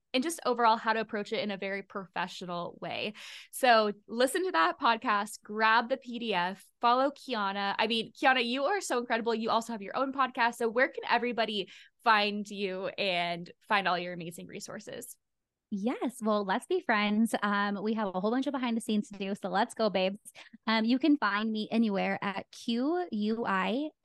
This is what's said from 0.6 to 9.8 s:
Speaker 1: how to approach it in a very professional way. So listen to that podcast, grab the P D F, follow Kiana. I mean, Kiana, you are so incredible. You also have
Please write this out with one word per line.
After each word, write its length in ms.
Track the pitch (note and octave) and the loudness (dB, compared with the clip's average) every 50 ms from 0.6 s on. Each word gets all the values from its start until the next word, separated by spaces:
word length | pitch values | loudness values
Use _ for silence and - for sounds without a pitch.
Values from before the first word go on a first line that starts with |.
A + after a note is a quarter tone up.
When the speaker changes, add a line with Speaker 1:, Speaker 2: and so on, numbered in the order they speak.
| A#3+ A3 A3 A3 | 4 4 4 4
Speaker 1:
how 160 | - A3+ A3 | 2 0 0
to 60 | A3+ | 0
approach 320 | G#3+ - - G#3 G3+ - A3 | -2 -4 -4 -6 -6 -4 -4
it 80 | F#3 G3+ | -4 -2
in 80 | G#3 | -4
a 80 | G3 F3+ | -4 -6
very 240 | G3+ G3 G3 G3 F#3+ | -6 -6 -6 -6 -8
professional 960 | - - G3+ F#3+ - _ F3 F3 F3+ - - F#3 F3+ F3 F3 E3+ - - - | -8 -10 -10 -10 -6 _ -4 -4 -4 -6 -10 -10 -8 -6 -6 -8 -8 -10 -10
way. 320 | F3+ E3 A#2 A2+ B2 G#3 G#3+ - - - - - - - | -10 -8 -6 -4 -4 -6 -6 -10 -14 -16 -16 -18 -18 -16
So 420 | - - C4+ B3 A#3 A3 G#3+ G#3 G3+ - _ - | -4 2 6 6 6 6 6 2 -2 -6 _ -10
listen 360 | A3+ A#3 B3 B3+ - F4+ F#4 | 0 0 2 2 2 0 -2
to 80 | F#4 E4 | 0 2
that 280 | E4 E4 F4+ E4 - | 2 2 2 2 2
podcast, 600 | C4+ A#3+ A3+ A3 - B3+ G#3 G3+ G#3+ G#3+ - - _ | 2 2 2 2 0 0 0 0 0 -4 -8 -14 _
grab 480 | - G#3 A3 A3 A3 A3 A#3+ A#3 A#3 | -10 -2 2 4 6 6 4 4 2
the 80 | C4+ C4 | -2 -4
P 200 | - B3 A#3 A#3+ | -4 -8 -8 -6
D 120 | A#3 A3+ G3 | -4 -2 0
F, 320 | F3 F3 F#3 G3 - - _ _ _ | 0 0 -2 -4 -8 -14 _ _ _
follow 300 | - A#3+ A#3+ B3+ C4+ C#4+ | 4 4 4 6 4 2
Kiana. 640 | C#4 - - - A#3+ G#3+ G3+ G3 G3 G3+ G3+ G3 - - | 0 -4 -8 -6 -4 -2 -2 -2 -2 -2 -2 -2 0 0
I 80 | A3+ | 0
mean, 260 | G#3+ A#3 A3+ F#3+ - - | 0 0 -2 -2 -4 -6
Kiana, 300 | - D4+ C4+ C4 B3+ A#3+ | 2 4 4 4 4 2
you 220 | A#3+ B3 C#4 C#4+ | 0 0 0 0
are 160 | F4 G#4 G4 | 0 0 -2
so 160 | F4 - C#4+ | -2 -2 -2
incredible. 380 | A#3+ A#3+ - A#3 A3+ G#3+ A#3 A3+ | -2 0 0 -2 -2 0 -2 -2
You 160 | A3 A3+ A3 | -2 0 0
also 220 | G3 A3+ A3 - A#3 | 0 0 0 -2 -6
have 100 | G3+ | -8